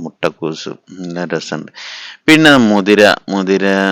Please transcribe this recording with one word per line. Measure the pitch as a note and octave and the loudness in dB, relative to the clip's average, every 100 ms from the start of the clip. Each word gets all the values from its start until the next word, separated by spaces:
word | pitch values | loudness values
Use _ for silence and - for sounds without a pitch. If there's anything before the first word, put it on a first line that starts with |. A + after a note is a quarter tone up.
മുട്ടക്കോസ് | E2 - E2+ D2+ D#2 D#2+ - D2 _ F2 | -16 -8 -8 -6 -10 -10 -14 -16 _ -16
നല്ല | F2+ F2 F2 | -12 -10 -8
രസമുണ്ട്. | E2 - D#2+ - - - - - - - | -8 -8 -12 -12 -18 -18 -18 -20 -6 2
പിന്നെ | D#3 D3+ C#3 A2+ | 4 4 4 4
മുതിര, | G#2 F#2+ G#2 G#2 - - | 2 2 4 4 2 -2
മുതിര, | G2 F#2 F#2+ G2 G2 G2 | -4 0 0 0 0 0